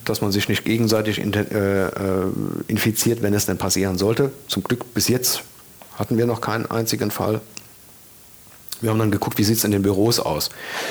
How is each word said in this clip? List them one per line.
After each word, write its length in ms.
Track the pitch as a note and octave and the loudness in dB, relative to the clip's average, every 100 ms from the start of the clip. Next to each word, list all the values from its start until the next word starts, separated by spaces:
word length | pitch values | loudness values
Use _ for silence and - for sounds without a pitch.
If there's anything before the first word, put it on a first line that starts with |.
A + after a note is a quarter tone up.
dass 180 | - G#2+ | -4 -2
man 100 | G#2 | 0
sich 180 | G2+ - | 0 0
nicht 160 | G#2 - | -2 0
gegenseitig 540 | A2+ A2 A2 G#2+ G2+ | 2 2 2 0 -2
inte-, 320 | G#2 G#2 G2+ | 0 0 0
äh, 360 | G#2 G2 G2 F#2 | 0 2 2 0
äh, 440 | - F#2+ F#2+ F#2+ - G1+ G1+ - | -2 0 0 0 -2 -4 -4 -2
infiziert, 540 | G#2+ A2+ G#2 A#2 A#2 | 0 0 2 0 2
wenn 140 | G2+ G2+ | 2 2
es 100 | - | 0
denn 120 | F#2 | -2
passieren 420 | F#2+ F#2+ F#2+ F2+ | 0 0 0 2
sollte. 320 | G2 A#2 C#3 - - | 2 2 0 -2 -6
Zum 160 | G2+ | -4
Glück 300 | - B2 - G#2+ | -2 -2 -2 -2
bis 120 | G#2 | 0
jetzt 360 | B2 B2 - - - - - - - | 2 0 -4 -8 -20 -20 -20 -14 -8
hatten 200 | G2+ A2+ | -2 2
wir 100 | A#2+ | 2
noch 120 | A2+ | 0
keinen 260 | - A2+ - | -2 -2 -2
einzigen 460 | A#2 A2+ A2 G#2 | -2 -2 -2 -2
Fall. 300 | - F#2+ A2 - - - - - - - - - - - - - - | -2 -2 -2 -6 -18 -20 -20 -20 -20 -20 -20 -20 -20 -20 -20 -16 -4
Wir 120 | A2+ | 0
haben 80 | A2 | 2
dann 120 | A2 | 2
geguckt, 260 | G#2 - - | 2 0 2
wie 60 | |
sieht's 220 | G#2 A2+ G#2+ | 2 4 2
in 60 | |
den 100 | G2+ | 4
Büros 400 | G2 F#2+ A2+ A#2 | 4 4 4 2
aus. 280 | - D2+ - - - - - | 0 -2 -4 -8 -10 -8 -6